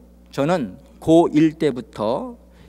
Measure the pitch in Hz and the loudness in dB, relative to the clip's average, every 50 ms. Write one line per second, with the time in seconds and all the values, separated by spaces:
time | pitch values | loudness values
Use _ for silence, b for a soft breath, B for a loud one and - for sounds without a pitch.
0 | - - _ _ _ - - 143 139 160 185 175 120 92 90 - - - - - | -20 -20 _ _ _ -12 -6 -4 -2 -2 -2 -2 -4 -6 -10 -14 -20 -20 -20 -6
1 | - 156 160 170 175 - - 151 160 160 151 - 165 143 123 127 113 - - - | 0 2 4 4 4 4 2 2 2 2 0 0 -2 -2 -2 -4 -10 -12 -10 -6
2 | 107 107 127 170 247 254 240 - _ _ b b b | -4 -4 -4 -4 -6 -10 -14 -18 _ _ b b b